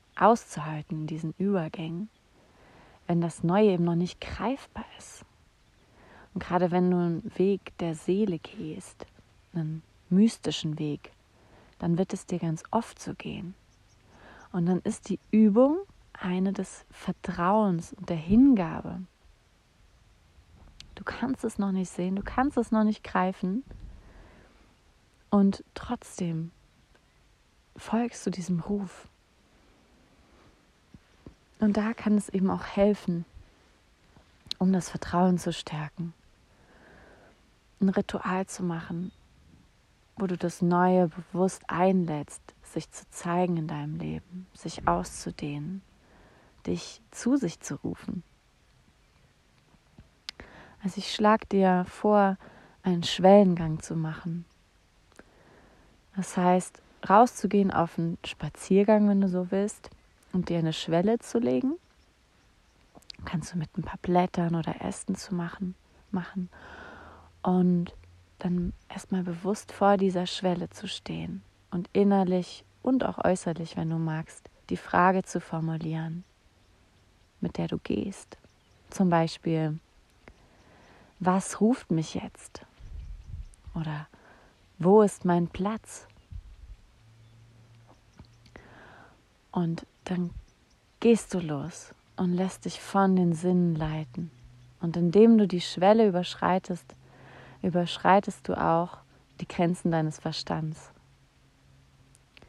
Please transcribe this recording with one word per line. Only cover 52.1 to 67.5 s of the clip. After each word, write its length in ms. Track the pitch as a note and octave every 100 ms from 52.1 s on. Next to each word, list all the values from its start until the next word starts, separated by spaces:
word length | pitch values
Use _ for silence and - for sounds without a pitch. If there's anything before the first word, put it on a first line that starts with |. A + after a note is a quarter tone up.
| G#3 G3 G3 - - - _
einen 220 | F#3+ F3
Schwellengang 760 | E3+ - F3+ G3+ F#3+ E3+ D#3+ D#3
zu 140 | -
machen. 500 | D#3+ D#3+ D#3 E3+ E3+ E3+ _ _ _ _ _ _ - - _ - - - _ _ _ _ F#3+
Das 200 | F3+ -
heißt, 460 | F3+ F#3 - - _ _ -
rauszugehen 640 | G3 B3 - F#3+ G3+ F#3+
auf 280 | - E3 -
einen 200 | E3 F3
Spaziergang, 840 | - - D3+ - - F#3+ G#3 G#3+ G#3
wenn 120 | G3+
du 80 | G3
so 220 | F3+ F3+
willst, 400 | F#3+ G#3 - - - _ _ _
und 160 | F#3 E3+
dir 100 | E3+
eine 140 | D#3+
Schwelle 460 | D#3 - E3 G3 A#3
zu 200 | - A#3
legen. 360 | B3 B3+ C4 E4+ - _ _ _ _ _ _ _ _ _ _ - _ -
Kannst 280 | - E3 -
du 60 | F3
mit 180 | D#3 -
ein 60 |
paar 160 | - -
Blättern 540 | - F3+ F#3 - E3+
oder 260 | E3+ D#3 -
Ästen 320 | - - -
zu 200 | F#3 -
machen, 400 | F3 E3+ - F3+ F#3 _ _ _
machen. 380 | F#3+ F3 G3 F3+ - - - - - - - - _
Und 520 | F3+